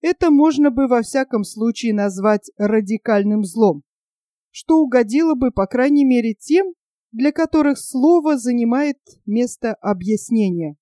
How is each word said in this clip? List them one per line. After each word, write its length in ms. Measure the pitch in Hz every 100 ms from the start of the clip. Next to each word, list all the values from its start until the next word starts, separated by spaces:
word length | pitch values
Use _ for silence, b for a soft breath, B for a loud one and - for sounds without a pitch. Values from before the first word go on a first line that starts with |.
Это 300 | 320 359 349
можно 400 | 285 311 277 294
бы 180 | 240 269
во 140 | 247
всяком 420 | 220 277 262 247
случае 480 | 196 - 226 220 240
назвать 580 | 214 202 190 202 214 - _
радикальным 880 | 208 220 196 220 - 214 202 214
злом, 380 | 196 226 214 143 _ _ _ _ _ _ _
что 280 | - - 320
угодило 560 | 285 247 220 262 330
бы, 160 | 285 254
по 160 | 214 196
крайней 380 | 247 262 285
мере, 300 | 277 247 226
тем, 400 | 214 - 320 392 339 _ _ _
для 200 | 226 277
которых 460 | 294 320 320 285 277
слово 600 | - 262 285 349 302 285
занимает 600 | 226 240 233 247 294 277 _ _ -
место 480 | 214 247 - 226
объяснения. 1000 | 214 - 202 180 214 - 226 202 170 160 147